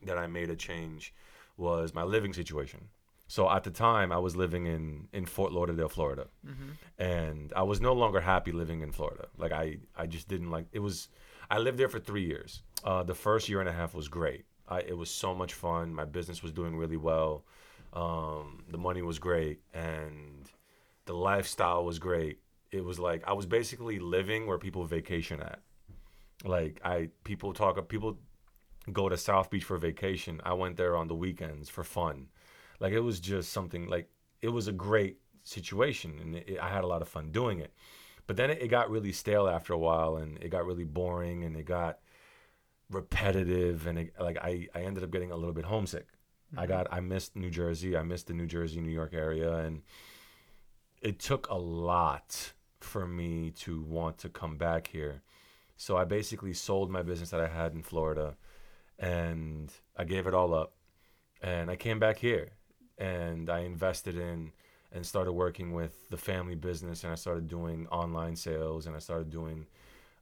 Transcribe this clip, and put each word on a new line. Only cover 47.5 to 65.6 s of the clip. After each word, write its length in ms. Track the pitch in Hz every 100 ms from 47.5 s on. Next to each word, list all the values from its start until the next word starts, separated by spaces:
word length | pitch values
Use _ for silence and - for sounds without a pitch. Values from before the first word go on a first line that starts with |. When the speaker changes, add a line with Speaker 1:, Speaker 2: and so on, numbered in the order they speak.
| 82 85 82 92 85
Speaker 1:
I 80 |
missed 240 | 85 87 -
the 60 |
New 120 | 85 85
Jersey, 340 | 85 82 82
New 120 | 82
York 200 | 80 78
area, 440 | 82 78 80 82 82
and 260 | 80 78 - - - - - - - - - - _ _
it 160 | 110 92
took 300 | - 139 -
a 80 | 95
lot 920 | 87 82 85 87 80 69 - - - - _ _
for 300 | - 101 90
me 420 | 87 85 82 80 -
to 220 | - 80
want 360 | 78 82 82 -
to 100 | 85
come 280 | - 82 76
back 300 | 85 82 -
here. 360 | 80 73 71 - - - - _ -
So 160 | - 92
I 80 |
basically 500 | 90 104 104 107 98
sold 360 | 87 - 98 92
my 120 | 92
business 280 | 87 85 85
that 100 | 85
I 60 | 82
had 260 | 82 82
in 100 | 80
Florida, 540 | - 82 78 76 76 71 - - - - - -
and 760 | 92 87 82 82 80 76 76 - _ -
I 60 |
gave 240 | 85 95 92
it 80 |
all 180 | 92 90
up, 220 | 80 78 - _ _ _ _ _ _
and 300 | 92 87 85
I 60 | 90
came 240 | 113 107
back 180 | 110 107
here, 320 | 120 101 76 - _ _ - -
and 500 | 92 90 85 82 82
I 120 | 85
invested 560 | 87 85 92 85 95 85
in 340 | 85 85 80 - _ _ _
and 160 | 90 87
started 280 | 101 90
working 380 | 85 90 87